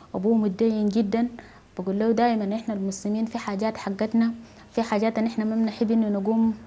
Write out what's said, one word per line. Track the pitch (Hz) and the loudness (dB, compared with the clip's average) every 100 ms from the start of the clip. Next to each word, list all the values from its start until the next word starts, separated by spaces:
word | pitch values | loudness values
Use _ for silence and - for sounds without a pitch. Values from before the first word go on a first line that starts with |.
| - 190 | -10 -2
أبوه | 202 226 | 2 2
متدين | 214 185 226 214 208 | 2 2 0 2 2
جدًا." | 208 202 226 240 233 - - - - | 2 0 0 -2 -4 -18 -20 -14 -8
بقول | 185 202 | -4 0
له: | 220 | 2
"دايمًا | 226 240 220 196 220 | 2 2 2 -2 -4
إحنا | 226 | -4
المسلمين | 202 190 190 202 214 226 | -4 -4 -4 -4 -2 -2
في | 233 | -4
حاجات | - 196 220 220 | -6 -2 -2 -4
حقتنا، | - 196 220 226 233 233 - - - | -6 -2 0 2 2 -2 -14 -20 -6
في | - | -4
حاجات | 226 208 220 226 | 0 0 0 0
نحن | 226 226 214 | -2 -2 -2
ما | 220 | 0
بنحب | 226 - 220 | 0 0 2
إنه | 226 214 | 2 2
نقوم | 202 196 226 226 214 | 0 2 4 2 0